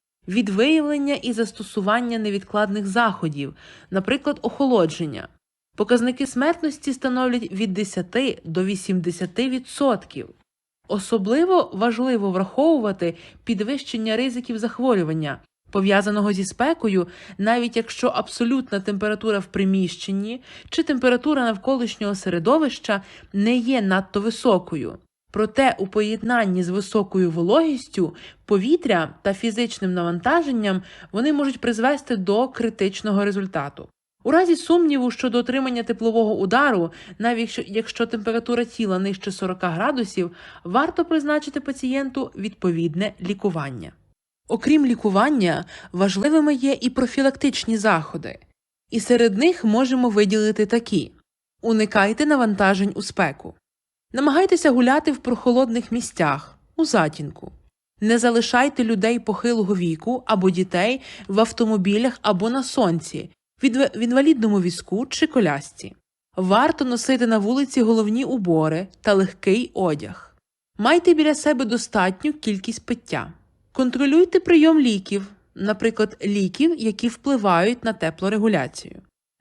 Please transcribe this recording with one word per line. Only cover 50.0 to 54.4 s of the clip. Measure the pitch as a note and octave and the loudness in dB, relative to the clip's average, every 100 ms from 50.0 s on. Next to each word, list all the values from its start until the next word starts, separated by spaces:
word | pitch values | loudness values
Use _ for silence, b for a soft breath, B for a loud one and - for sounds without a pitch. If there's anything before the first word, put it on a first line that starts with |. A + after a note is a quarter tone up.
| B3 | 2
виділити | G#3 G3+ G#3+ G#3+ G#3+ G#3 | 2 2 2 2 2 0
такі. | A#3 A#3 F3+ - _ _ _ _ _ | 0 0 -4 -4 _ _ _ _ _
Уникайте | A#3 A3 G#3+ G#3 G3+ A3 D4+ | 0 0 2 2 2 2 2
навантажень | C#4 A3 G3+ G3 F#3+ G3+ - | 2 2 2 2 2 0 -4
у | |
спеку. | - - D#3 - E2+ - _ _ _ _ _ | -6 -2 -2 -4 -16 -20 _ _ _ _ _
Намагайтеся | B3 C#4+ D4+ | 0 2 4